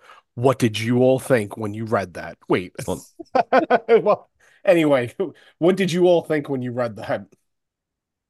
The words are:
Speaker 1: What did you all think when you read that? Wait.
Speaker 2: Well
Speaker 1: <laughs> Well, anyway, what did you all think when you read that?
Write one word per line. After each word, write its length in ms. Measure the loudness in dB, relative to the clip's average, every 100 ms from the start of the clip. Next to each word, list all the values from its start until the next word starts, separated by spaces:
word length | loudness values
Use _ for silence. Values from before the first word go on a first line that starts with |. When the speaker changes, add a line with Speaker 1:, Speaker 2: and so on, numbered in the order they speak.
| _ -20 _ 0
Speaker 1:
What 240 | 0 2
did 180 | 0 0
you 200 | -2 2
all 200 | 4 2
think 380 | 2 0 0 -8
when 180 | -10
you 120 | -8 -4
read 280 | -2 -4
that? 240 | -10 -14 -14 -4
Wait. 240 | -4 -4 -12 -8
Speaker 2:
Well 180 | -8 -10 -20 -6
Speaker 1:
<laughs> 540 | -4 0 0 2 -2 2
Well, 420 | 2 2 -2 _ _ _ _
anyway, 480 | 2 2 4 2 0 -6 -8 -10 _ -2
what 160 | 0
did 160 | 2 0
you 160 | 2 4
all 160 | 2
think 260 | 0 -4 -4
when 140 | -6
you 80 | -6
read 260 | -4 -6 -6
that? 280 | -8 -8 -8 _ _ _ _ _ _ _ _ _ _